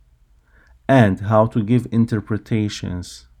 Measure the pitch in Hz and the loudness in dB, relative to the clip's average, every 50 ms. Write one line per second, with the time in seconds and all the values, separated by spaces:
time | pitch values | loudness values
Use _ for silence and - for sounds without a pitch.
0 | _ _ _ _ _ _ _ _ _ _ _ _ _ _ _ _ _ - 135 131 | _ _ _ _ _ _ _ _ _ _ _ _ _ _ _ _ _ 2 4 6
1 | 113 98 92 90 98 104 113 107 110 113 - 120 101 104 123 120 - - - 117 | 6 4 2 -2 -2 2 2 2 2 2 0 -2 0 0 0 0 0 0 0 0
2 | 113 113 117 104 98 - 110 101 - - 113 107 104 101 - - - 95 90 90 | 0 0 -2 -4 -4 -4 -6 -6 -4 -4 -4 -4 -2 -4 -6 -8 -8 -8 -8 -8
3 | 87 - - - - _ _ | -10 -12 -16 -20 -20 _ _